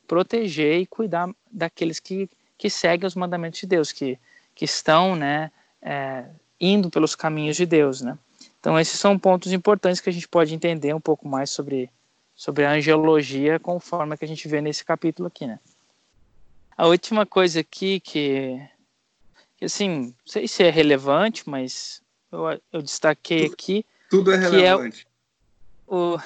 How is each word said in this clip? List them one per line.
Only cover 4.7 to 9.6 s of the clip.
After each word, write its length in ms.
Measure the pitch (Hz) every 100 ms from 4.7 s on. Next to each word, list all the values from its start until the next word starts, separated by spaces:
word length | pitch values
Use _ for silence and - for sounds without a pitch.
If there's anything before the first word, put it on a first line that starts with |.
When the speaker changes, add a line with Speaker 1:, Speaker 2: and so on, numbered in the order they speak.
| - - 160 185 175
Speaker 1:
né, 360 | 143 147 156 _ _ _
é, 420 | 165 143 135 131 123 160 _ -
indo 300 | 180 208 180
pelos 240 | 160 156
caminhos 420 | - 160 156 151 151
de 120 | 175
Deus, 340 | 165 143 131
né? 160 | 127 147 _ _ - _
Então, 180 | 156 160
esses 220 | 160 -
são 180 | 202 196
pontos 360 | 190 185 180
importantes 480 | 185